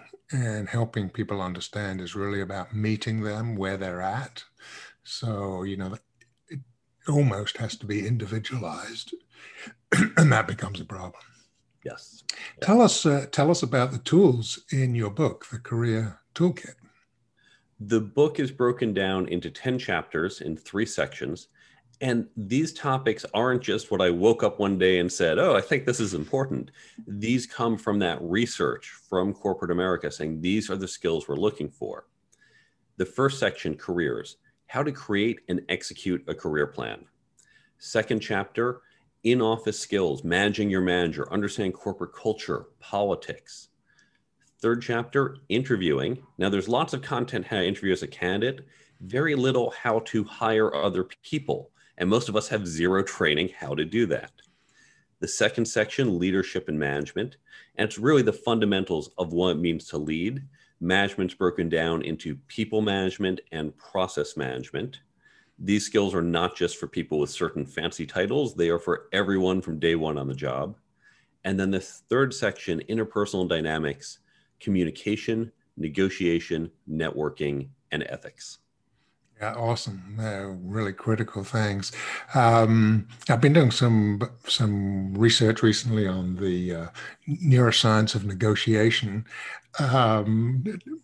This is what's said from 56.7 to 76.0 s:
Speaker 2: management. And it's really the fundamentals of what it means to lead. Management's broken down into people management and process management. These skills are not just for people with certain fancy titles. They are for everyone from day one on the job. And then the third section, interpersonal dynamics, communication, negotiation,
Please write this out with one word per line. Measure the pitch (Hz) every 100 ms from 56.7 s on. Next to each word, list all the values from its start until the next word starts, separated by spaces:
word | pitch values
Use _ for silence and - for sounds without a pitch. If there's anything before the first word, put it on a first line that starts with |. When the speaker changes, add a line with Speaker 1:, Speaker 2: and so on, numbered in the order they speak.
| 76
Speaker 2:
management. | 71 71 71 - 127 - _ - - -
And | 107
it's | -
really | 120 151
the | 107
fundamentals | - - 113 104 98 92 82 71 -
of | 87
what | 85 90
it | 78
means | 85 80 -
to | 80
lead. | 76 80 95 135 139 _ _ _
Management's | 87 95 98 - 92
broken | - 90 87 85
down | 80 82 82
into | 76 80 78 69 -
people | - 107 110
management | 104 98 95 - 95 90 -
and | 82 76 -
process | - 95 92 - 71 -
management. | 67 64 62 - 120 - _ _ _ _ _ -
These | 90 104 -
skills | 107 101 92
are |
not | 85 85 87 -
just | 85 -
for | -
people | - - 78
with | 71
certain | - 85 78 69
fancy | - 80 - 87
titles. | 90 101 131 131 -
They | 85
are | 85
for | - 85 -
everyone | 95 98 95 92 92
from | 85 80
day | 82 82
one | 78 73
on | 69
the |
job. | 67 69 64 80 104 _ _ _ _ _ _
And | 95 98
then | 95
the | 95
third | - - - 123 135
section, | - 110 - - 82 -
interpersonal | 110 110 - 101 98 90
dynamics, | 82 78 78 76 69 - - _ _ _ _
communication, | - 95 85 - - 107 - 113 113 - _ -
negotiation, | 80 76